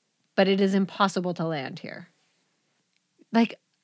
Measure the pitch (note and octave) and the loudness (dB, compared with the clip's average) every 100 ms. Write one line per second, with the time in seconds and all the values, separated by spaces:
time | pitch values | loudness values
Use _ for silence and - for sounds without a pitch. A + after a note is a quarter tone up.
0 | _ _ _ - F#3+ G3 G3 G3 F#3+ - | _ _ _ 0 2 2 2 2 0 0
1 | G3 F#3+ F3+ E3 E3 D3+ C3 - - - | 0 0 -4 -4 -4 -4 -6 -10 -14 -16
2 | F3 _ _ _ _ _ _ _ _ _ | -18 _ _ _ _ _ _ _ _ _
3 | _ _ _ A3+ A3 - _ _ | _ _ _ 2 2 0 _ _